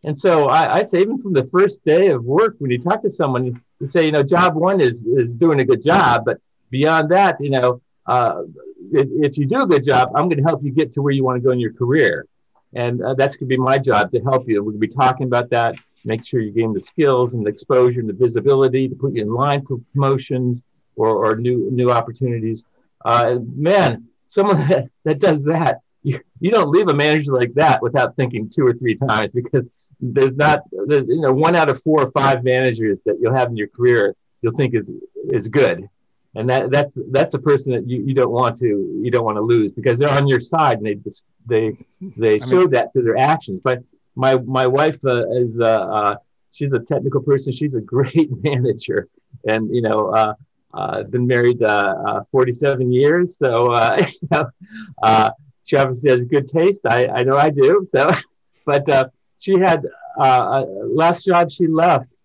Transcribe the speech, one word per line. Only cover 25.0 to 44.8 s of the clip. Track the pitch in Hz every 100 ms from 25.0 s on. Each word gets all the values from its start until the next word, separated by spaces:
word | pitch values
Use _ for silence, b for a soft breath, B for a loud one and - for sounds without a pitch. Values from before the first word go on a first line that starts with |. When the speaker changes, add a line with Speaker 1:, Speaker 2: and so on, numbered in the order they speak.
Speaker 1:
that | 156 147
does | 196 151
that, | 143 165 160 - _ _
you, | 143 135 _ -
you | 175
don't | 220 156
leave | 165 196
a | 147
manager | 151 151 143
like | 131 120
that | 123 156 156
without | 120 135 123 -
thinking | 127 120 107
two | - 127
or |
three | 120 123 104
times, | 135 110 104
because | 123 123 135 123 _ _ _
there's | 127 127 135 127
not, | 147 147 - - 101
there's, | 147 123
you | 147
know, | 143
one | 131 165 175
out | 156
of | 135
four | - 156
or | 131
five | 147 135 131
managers | 127 127 131 113 110 98 -
that | 101
you'll | 113 131
have | 123
in | 113
your | 104
career | - 123 120 101 95 _ _
you'll | 113 113
think | 135
is, | 117 98 - - - -
is | 113 101
good. | 123 123 87 98 _ _ _ _
And | 107 113
that, | 127 127
that's, | 139 143 127 -
that's | 131 165 135
a |
person | 120 143 135
that | 120 113
you, | 123
you | 104
don't | 131 120
want | 117 123 117
to, | 123 101 90 -
you | 117
don't | 120 113
want | 107
to |
lose, | 110 117 104
because | 110 123 120
they're | 147
on | 139 139
your | 127
side | 123 165 147 110
and | 107
they | 101
just, | 104 - _ _ 113
they, | 135 110 - - _ 190 -
they | 110 107
Speaker 2:
I | 127
Speaker 1:
show | 180
Speaker 2:
mean | 180
Speaker 1:
that | 127 113
through | 131
their | 117 110
actions. | 135 160 - 95
But | 135 127 - _ _ -
my, | 131 131
my | 127 131 131
wife, | 135